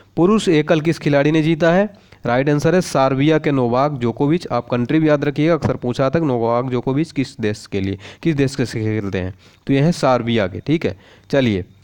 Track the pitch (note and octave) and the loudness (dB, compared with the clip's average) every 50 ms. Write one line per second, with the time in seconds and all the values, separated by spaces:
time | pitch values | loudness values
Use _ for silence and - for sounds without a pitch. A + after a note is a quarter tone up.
0 | - _ - D#3 E3 F#3+ A3 G#3 - G3 D#3+ D3+ D3+ D#3 F3 D#3 D3+ E3+ D#3 - | -20 _ 0 2 4 4 4 2 2 2 2 2 2 2 0 0 0 -2 -2 -2
1 | - D3+ C#3+ C#3 C#3 D3+ D#3+ D#3+ D3+ E3 E3 D3+ E3+ E3 E3+ F#3+ G#3 G#3 - - | 0 2 2 2 2 4 2 2 2 2 0 2 2 2 4 2 0 -2 -4 -14
2 | _ - - - - A#2+ A#2+ B2+ C#3 D3+ D3 D3 D3+ D#3+ E3+ F#3 F3 - - C#3 | _ -20 -16 -8 -4 -2 0 0 2 2 0 2 2 2 2 2 0 0 0 2
3 | C3+ C3+ C3+ C3 C#3+ D#3 D#3 D3+ D#3 D#3 C#3+ C3+ B2 A#2 A#2+ B2+ C#3 D3+ D3 B2 | 2 2 2 2 2 2 2 2 0 0 0 0 0 2 2 0 0 0 -2 -2
4 | A#2+ A#2 A2+ - C#3+ C#3+ E3 F3+ - - B2 A#2+ - - B2+ A#2+ A#2+ - D3+ D#3+ | -4 -2 -2 0 0 0 0 -2 -2 -4 -6 -6 -4 -4 -4 -4 -2 0 0 2
5 | D#3 D3+ D3+ C#3+ D3 D3 C3+ C#3+ D3+ E3 E3+ C#3+ - - B2 - - B2 A#2+ - | 2 2 2 2 0 -2 -2 0 0 0 0 0 0 -2 -4 -2 -4 -4 -2 0
6 | C3+ C3+ C#3 E3 E3 C#3+ B2 A#2 A#2 A#2 A#2 A#2+ C3 C3 B2 B2 - C3+ C3 C#3+ | 0 0 0 0 0 0 0 0 0 0 0 0 0 -2 -2 -2 -2 -2 -2 -2
7 | E3 - - C#3+ B2+ - - - G#2+ G#2 G#2 - - - G2+ G2 F#2+ G2 G2 - | -2 -4 -4 -6 -6 -6 -6 -4 -4 -4 -4 -4 -8 -6 -4 -4 -2 -4 -6 -8
8 | - - - - - E3+ D3+ C#3 C#3 C3 - - A#2+ - - A#2 G#2+ A2 G#2+ G#2+ | -10 -18 -12 -4 -2 -2 0 0 0 -2 0 -4 -4 -4 -4 -4 -4 -2 -2 -2
9 | G2+ G2 G2 F#2+ F2+ F#2 - - - - _ _ - - C3+ C3+ D3 F3 E3+ - | -4 -4 -4 -4 -4 -6 -8 -12 -20 -20 _ _ -4 0 0 2 2 2 0 2
10 | - C3 B2+ A#2+ A2+ A#2+ A#2 A2+ G2 F#2 G2+ G2 - - D#3 E3+ - F#2+ - - | 2 2 2 2 0 0 0 0 0 -2 -4 -6 -4 -2 -2 -2 -2 -4 -6 -6
11 | - - - - _ - C#3+ C#3 C3 A2+ G2+ F2+ F2 - - - | -16 -20 -20 -18 _ -2 0 0 2 2 0 -2 -4 -8 -14 -20